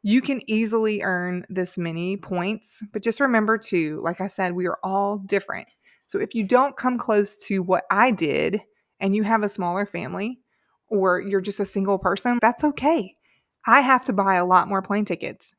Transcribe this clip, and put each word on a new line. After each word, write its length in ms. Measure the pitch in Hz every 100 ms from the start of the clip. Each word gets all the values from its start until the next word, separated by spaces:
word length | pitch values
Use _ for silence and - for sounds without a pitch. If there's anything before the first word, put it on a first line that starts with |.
You 180 | 208 240
can 260 | 254 262 -
easily 520 | 220 220 226 220 208
earn 420 | 196 180 180 180 -
this 280 | 185 175 -
many 400 | 170 165 180 196
points, 640 | - 180 180 214 - - 208
but 80 | 214
just 180 | 233 214
remember 380 | 277 226 214 220
to, 420 | - 180 156 151
like 200 | 165 175
I 60 | 190
said, 260 | - 185
we 140 | 175 180
are 100 | -
all 340 | 185 190 202 208
different. 500 | 196 202 - - - _ _ _ _
So 140 | -
if 160 | - 226
you 80 |
don't 340 | 196 247 277 269
come 220 | 254 247
close 380 | - 208 202 - -
to 180 | 196
what 220 | 180 185 -
I 220 | 190 254
did 500 | 196 156 73 - 208 - _ _ _
and 160 | 196 202
you 80 |
have 180 | 208 226
a 80 | 208
smaller 380 | 202 175 180 202
family 520 | 170 165 180 214 254 _ _ _ _ _
or 320 | 208 190 180
you're 220 | 196 190
just 180 | 190 196
a 60 | 196
single 320 | 202 196 196
person, 400 | 190 185 254 240
that's 220 | 226 247
okay. 520 | 302 285 269 330 185 _ _ _ _ _ -
I 160 | 247
have 220 | 269 262 269
to 80 |
buy 220 | 202 196 185
a 100 | 180
lot 220 | 185 180
more 140 | 196
plane 220 | 185 208 208
tickets. 460 | 170 - - -